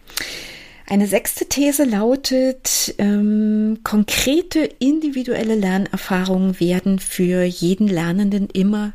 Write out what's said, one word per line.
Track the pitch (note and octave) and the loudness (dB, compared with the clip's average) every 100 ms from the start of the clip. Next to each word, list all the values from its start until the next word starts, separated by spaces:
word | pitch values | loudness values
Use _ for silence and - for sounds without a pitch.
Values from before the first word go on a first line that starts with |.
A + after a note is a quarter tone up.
| - - - - - - - - - | -14 -10 -8 -10 -14 -18 -20 -18 -2
Eine | G3+ G3+ | 0 2
sechste | G3 - - - | 0 -2 -6 -4
These | - C#4+ C#4+ | 0 2 2
lautet, | C#4 G3+ A3 C4+ - C4 C4 C4 - - - - | 2 2 0 0 0 0 0 -2 -4 -2 -2 -2
ähm, | G3+ G#3 G#3 G#3+ G#3+ G#3+ G#3+ A3 | 0 2 2 2 2 2 0 -2
konkrete | - G#3+ G#3 - - D4+ F#4 D#4+ | 0 0 2 0 0 0 0 0
individuelle | D4 - B3+ D#4 D#4 C4 B3 A#3 A3 A3 | 0 0 0 2 0 -4 -4 -2 0 0
Lernerfahrungen | G3 F#3+ G3 F#3+ - G#3+ F#3+ F#3 F#3+ F#3 | 2 0 -2 -4 -2 -2 0 2 0 0
werden | F3 F3+ G3 F#3+ | 0 2 0 0
für | - - F3+ F3+ | -2 -2 0 2
jeden | F3+ F3 E3+ F#3+ G#3+ | 0 0 0 2 2
Lernenden | F3 E3+ F3+ G3+ G3+ G3 | 0 0 0 0 0 -2
immer | F#3 F#3+ G#3+ G#3 | 0 0 0 -4